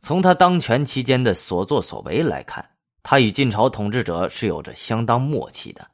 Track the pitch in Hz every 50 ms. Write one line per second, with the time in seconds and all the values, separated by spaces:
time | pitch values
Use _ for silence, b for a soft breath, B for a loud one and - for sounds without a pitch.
0 | _ - 151 185 185 185 180 180 180 180 180 175 143 - 117 131 147 127 - 135
1 | 123 123 131 127 127 120 92 - - - 92 87 98 - 147 127 - - - -
2 | - - 80 117 165 151 85 67 - - - - - _ _ _ _ _ _ _
3 | _ - - 139 123 110 98 - 139 123 104 104 113 131 131 - 104 101 104 123
4 | 110 - 85 85 92 - - - - 104 85 78 - - - - - - 113 110
5 | 117 113 117 120 131 143 151 117 71 - - - - - - - - _